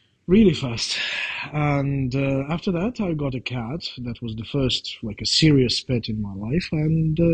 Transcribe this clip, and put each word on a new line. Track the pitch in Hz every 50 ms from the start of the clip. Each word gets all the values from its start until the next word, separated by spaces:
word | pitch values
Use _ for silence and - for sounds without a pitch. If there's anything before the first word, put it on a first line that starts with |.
| _ _ _ _ _
really | - 180 220 220 180 147
fast. | - 139 123 113 107 - - - - - - - - - - - - - -
And, | - 151 147 147 143 143 139 139 139 139 135 123 127
uh, | 139 139 135 139 135 135 143
after | 170 165 - 208
that, | 175 165 185 247 247 -
I | 208 175
got | 160 147 143 135 123
a | 120
cat. | - - 123 127 113 113 147 180 - - - 131
That | 120 120 117 -
was | 120 113 110
the | 113 107
first, | - - 143 131 120 - - - - - -
like, | 117 107 98 -
a | 110
serious | - - - 165 156 143 135 123 113 - -
pet | - - 127 113 - 113
in | 107 107
my | 104 101 98
life. | 98 104 113 139 180 - -
And, | 170 151 151 156 160 165 160 156 156 165
uh, | 170 170